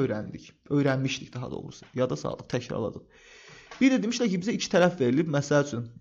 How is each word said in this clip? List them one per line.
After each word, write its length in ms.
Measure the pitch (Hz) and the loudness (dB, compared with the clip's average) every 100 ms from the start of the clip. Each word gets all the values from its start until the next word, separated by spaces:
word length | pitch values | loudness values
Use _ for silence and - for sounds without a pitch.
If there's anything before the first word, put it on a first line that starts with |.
öyrəndik. 480 | 131 107 104 - - - - | 0 -2 -6 -12 -18 -18 -2
Öyrənmişdik 640 | 147 139 135 135 - - | 2 2 2 -2 -4 -8
daha 140 | 127 127 | -10 -8
doğrusu. 380 | - - - - | -10 -12 -16 -10
Yada 220 | 123 127 147 | -2 -2 -2
saldıq, 300 | - - 117 | -6 -8 -4
təkrarladıq. 720 | 127 120 - 107 - - - - - - - - - | -6 -4 -4 -4 -6 -16 -20 -20 -20 -20 -20 -12 2
Bir 140 | 262 | 4
də 80 | 262 | 4
demişlər 240 | 202 240 240 | 0 0 0
ki, 140 | 185 | 0
bizə 120 | 190 240 | -2 -4
iki 100 | - 185 | 2 4
tərəf 240 | 175 175 | 4 4
verilib. 320 | 123 131 170 | 2 2 2
Məsəl 320 | 147 139 147 | 0 2 2
üçün, 220 | 143 113 120 - | 2 -2 -8 -12